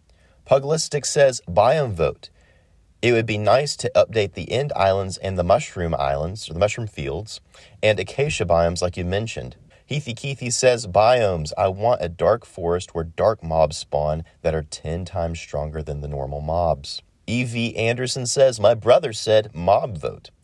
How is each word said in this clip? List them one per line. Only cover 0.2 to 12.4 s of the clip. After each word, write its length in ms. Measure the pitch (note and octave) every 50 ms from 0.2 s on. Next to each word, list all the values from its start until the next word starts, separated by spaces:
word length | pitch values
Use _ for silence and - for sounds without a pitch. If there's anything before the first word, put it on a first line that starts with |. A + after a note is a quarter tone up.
| _ _ _ _ _
Puglistic 580 | - B2+ C#3 C#3 C#3+ D#3+ D#3 - - - C#3+ -
says, 380 | - - D3+ C#3 C3 B2 - - F2
"Biome 400 | F2 G#2+ G#2+ B2+ D#3 D#3 C#3 A#2
vote. 400 | F#2+ D#2+ D#2 C#2 - _ - - _ _ _ _ _ _ _ _ _ _ _ _ _ -
It 80 | - A#2+
would 160 | A#2+ A2+ A2+
be 100 | A2+ G#2+
nice 380 | G#2 G#2+ G2+ A2+ C3+ D3 C#3+ -
to 160 | - - - -
update 380 | G2+ G#2+ - G#2 A2 G2+ - -
the 180 | F#2+ - -
End 200 | G2+ B2+ C#3+ C#3+ -
Islands 400 | - F#2+ G2 F#2+ G2 F#2+ F#2+ F2+
and 200 | - - F#2+ F#2+
the 60 | F2+
Mushroom 500 | E2+ F2 G2+ C#3+ - - - F#2+ F2 E2
Islands, 560 | D#2 - C#2 C#2 C#2 D2 D#2 F2 G#2 G#2+ - -
or 40 |
the 80 | D#2 F2
Mushroom 260 | G2+ G2+ - A#2+ A2+
Fields, 540 | G#2+ - - C#2 C2+ C#2 F2+ A2 - - - _ _ _ - - - - -
and 160 | - G#2+ G#2 G#2
Acacia 460 | F#2 - - - C#3+ D#3 - - G2+
biomes 360 | E2+ E2+ E2 E2+ E2+ F2 E2+
like 160 | F2+ F2+ E2+
you 80 | F#2+ F2
mentioned." 520 | F2 F#2+ G#2 A2+ A2+ - C#2 B1 B1+ - _ - _ _ _ _ -
Heathy 240 | C3 D3+ - B2 A#2
Keithy 380 | - - C#3 C#3 - B2 A#2
says, 340 | A2+ - B2+ B2+ B2 A2+ A2
"Biomes. 640 | F#2 F2 G2+ G#2+ A#2+ B2+ B2 A2 G2 F2+ D#2+ D2+ D2 - -
I 80 | G2
want 340 | F#2+ F#2+ G2 G#2+ A#2+ B2 -
a 80 | F2 F2
dark 380 | E2+ - E2 F2+ A2 A#2+